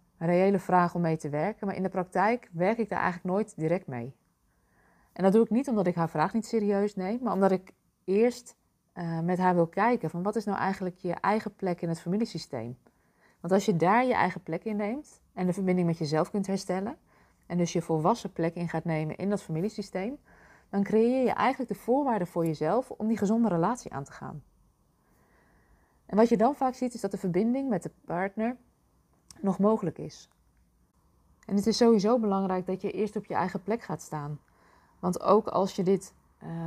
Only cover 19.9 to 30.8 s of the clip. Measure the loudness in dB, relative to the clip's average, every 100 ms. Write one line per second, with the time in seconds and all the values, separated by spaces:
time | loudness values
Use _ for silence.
19.9 | -6 -6 -10 _ -20 -20 -20 _ -2 2
20.9 | 4 4 4 2 2 0 0 -4 -6 0
21.9 | 0 2 0 -2 -2 -2 0 0 0 -2
22.9 | -4 -2 0 2 2 2 2 2 -2 -8
23.9 | -10 -10 -12 -14 -14 -16 _ _ _ _
24.9 | _ _ _ _ _ _ _ _ _ _
25.9 | _ -2 4 4 6 4 2 -2 -2 -6
26.9 | -4 -6 -4 -2 0 0 0 -2 -4 -4
27.9 | -12 -8 -6 -4 -4 -6 -6 _ _ _
28.9 | _ _ _ -20 -8 -4 2 2 2 -2
29.9 | -8 -12 -14 -20 _ _ _ _ _